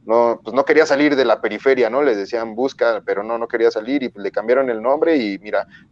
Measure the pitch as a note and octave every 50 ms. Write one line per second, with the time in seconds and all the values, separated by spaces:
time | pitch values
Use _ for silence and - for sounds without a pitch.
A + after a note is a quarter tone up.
0 | _ G#2+ A2 A#2 A#2+ A#2 A2+ A2 - A2 A2 C3 C3+ - D#3 D3 D#3 D3 C#3+ C#3
1 | D3 D3+ C#3+ C3 B2+ A#2 A2 - - A2 G#2 G2+ - C3+ C3+ B2+ A#2 A2 A2+ C3+
2 | D3+ C3+ A2+ G2+ G2 F#2+ - A#2 A2+ A2+ A2 A2 C3 C3+ - - A#2+ A#2 A2+ G2+
3 | F#2+ - G2 G2 G2+ A2 A#2 A#2 A#2 A#2 - A2+ A2+ A#2 A2+ A2 G#2+ A#2 C#3 C#3+
4 | B2+ A#2 - G2+ G2 G2 - G2+ G#2 A2+ B2 C3+ C3+ B2+ A#2 A2 A2 B2 C#3 D#3
5 | D#3+ E3+ E3 C#3+ A#2 G#2 G2 F#2+ G2 G#2+ G2+ G2 G2 - - - - _